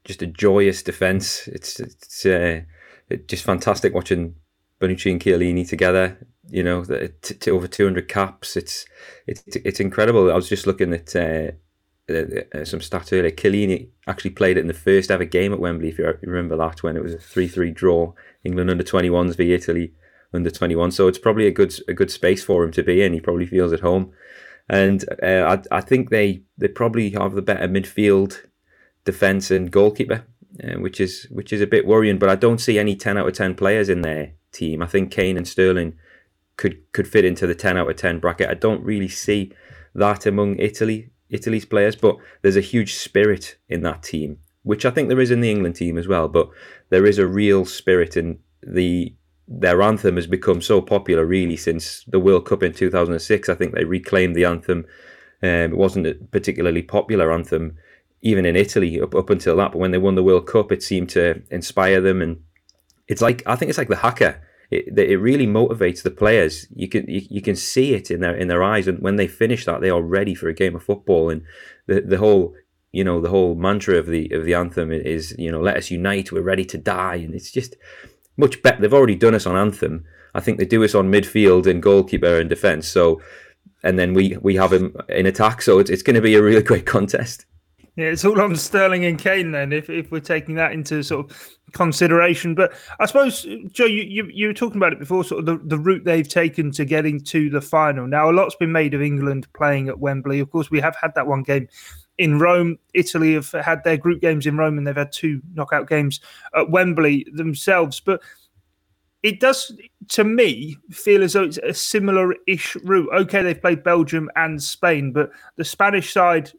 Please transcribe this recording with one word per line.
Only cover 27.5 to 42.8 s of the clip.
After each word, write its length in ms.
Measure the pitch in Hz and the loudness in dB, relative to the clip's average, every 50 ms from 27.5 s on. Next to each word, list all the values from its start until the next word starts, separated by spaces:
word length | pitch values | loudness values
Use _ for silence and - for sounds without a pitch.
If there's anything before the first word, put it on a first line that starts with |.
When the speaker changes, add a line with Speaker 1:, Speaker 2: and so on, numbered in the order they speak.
| 101 92 - 92 | -2 -2 -2 -2
Speaker 1:
midfield, 760 | 95 98 95 - - - 107 104 98 98 98 98 - - - _ _ _ _ _ _ _ _ _ _ _ - | -2 -2 -4 -4 -2 0 4 4 4 4 2 0 -4 -10 -20 _ _ _ _ _ _ _ _ _ _ _ -6
defense 440 | - 92 - - 95 98 98 95 - | -6 -2 0 2 2 2 0 0 0
and 220 | 95 92 92 85 | -2 -2 0 0
goalkeeper, 540 | 87 98 101 107 104 - - - 104 120 - _ _ _ _ _ - - | 2 4 4 4 2 0 -4 -4 -4 -6 -8 _ _ _ _ _ -20 -16
uh, 160 | - - - 87 | -12 -10 -8 -8
which 180 | 92 95 - - | -8 -6 -4 -4
is, 260 | 101 90 - - - - | -4 -4 -6 -8 -16 -16
which 220 | - 95 98 - - | -14 -14 -10 -6 -4
is 80 | 104 | -2
a 60 | 101 98 | 0 2
bit 200 | - 107 - 95 | 2 4 4 4
worrying. 300 | 107 110 110 107 98 92 | 4 4 4 4 2 2
But 100 | 101 95 | 4 2
I 80 | 95 | 4
don't 240 | 92 117 117 117 113 | 4 4 2 2 2
see 180 | - - 113 104 | 0 0 0 0
any 160 | 104 107 98 | 0 0 -2
ten 240 | 95 - - 101 101 | -4 -4 -4 -2 -2
out 80 | 92 | -2
of 80 | 71 92 | -2 -2
ten 220 | - 104 95 90 | -2 -2 -4 -2
players 320 | - 101 98 104 110 104 95 | 0 0 2 2 2 2 0
in 140 | 92 87 | 0 -2
their 320 | 85 78 78 78 73 69 78 _ _ _ | -2 -4 -4 -6 -8 -10 -14 _ _ _
team. 300 | - - 82 80 78 78 | -14 -8 -8 -6 -6 -6
I 40 | 85 82 | -4 -2
think 220 | - 98 95 92 | -2 -2 -2 -2
Kane 280 | - - 95 92 95 90 | -2 -2 -2 -2 -2 -4
and 100 | 87 87 | -6 -4
Sterling 460 | - - 92 92 92 90 85 82 82 - _ _ _ _ _ _ _ _ _ _ _ - | 0 2 2 2 2 0 -2 -6 -8 -14 _ _ _ _ _ _ _ _ _ _ _ -6
could, 240 | - 101 82 - _ _ | -4 -4 -4 -6 _ _
could 160 | - - 101 - | -4 -4 -2 0
fit 160 | - 110 95 | 4 4 4
into 240 | 90 87 - 98 87 | 4 2 0 -2 -2
the 80 | 85 | -2
ten 220 | - - 98 90 92 | -2 -2 0 0 0
out 120 | 85 71 | 0 -2
of 60 | 78 | -4
ten 240 | - - 92 85 85 | -4 -2 -4 -2 -2
bracket. 300 | 82 87 85 - 92 - | -2 -2 -2 -2 -2 -4
I 60 | - | -2
don't 280 | 90 - 110 104 - - | -2 0 0 0 -2 -4
really 240 | - 107 101 98 92 | -4 -4 -4 -4 -6
see 460 | - - - - 104 104 95 95 - _ _ - - - - _ - | -8 -6 -4 -2 -2 -2 -2 -6 -12 _ _ -20 -20 -20 -20 _ -4
that 300 | - 101 104 104 95 - | 0 0 0 0 0 -2
among 320 | 107 101 101 104 101 98 - | -2 0 0 0 0 0 -2
Italy, 520 | - 107 104 - 110 107 110 110 110 - _ _ _ - | -2 -4 -2 -2 -2 -2 -2 -4 -8 -14 _ _ _ -10
Italy's 340 | - 104 - 113 113 110 - | -10 -8 -4 -4 -4 -4 -4
players, 320 | - - 104 101 107 107 | -2 0 2 2 2 2
but 220 | - - 107 - - - - - _ | 2 2 2 2 0 -4 -20 -6 _
there's 160 | - 98 95 98 | 2 2 4 2
a 40 | |
huge 340 | 95 - - 120 | 2 0 0 -2